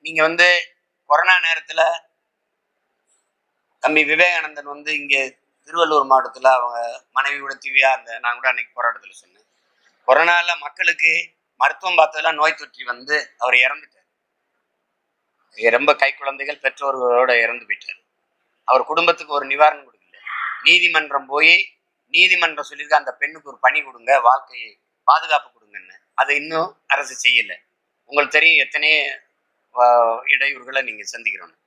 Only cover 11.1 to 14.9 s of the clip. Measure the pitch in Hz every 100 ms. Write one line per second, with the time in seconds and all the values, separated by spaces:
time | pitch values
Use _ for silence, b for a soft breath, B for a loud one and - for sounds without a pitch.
11.1 | 160 170 _ _ _ 135 156 185 175 160
12.1 | 156 160 156 156 156 147 _ 127 120 131
13.1 | 147 - _ 123 123 131 147 - _ _
14.1 | _ _ _ _ _ _ _ _